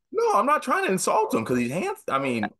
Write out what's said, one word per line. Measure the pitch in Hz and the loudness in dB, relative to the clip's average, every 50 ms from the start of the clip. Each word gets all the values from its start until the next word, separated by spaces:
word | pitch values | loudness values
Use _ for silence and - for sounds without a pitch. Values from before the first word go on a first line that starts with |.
| _ _ | _ _
No, | 359 415 466 453 415 | -2 0 2 2 2
I'm | 202 220 | 2 2
not | 269 302 294 302 | 2 2 0 0
trying | 247 294 381 392 | 0 0 0 2
to | 339 | 0
insult | 190 185 - - - 427 427 - - | 0 0 0 0 2 2 2 0 0
him | 113 110 | -2 0
'cause | - 127 | 0 0
he's | 123 120 120 | 0 0 -2
hands-, | 135 180 349 392 392 - - - | -2 -4 -4 -4 -6 -8 -6 -4
I | - 135 | -2 -2
mean, | 139 131 120 113 107 - - | 0 -2 -2 -2 -4 -4 -6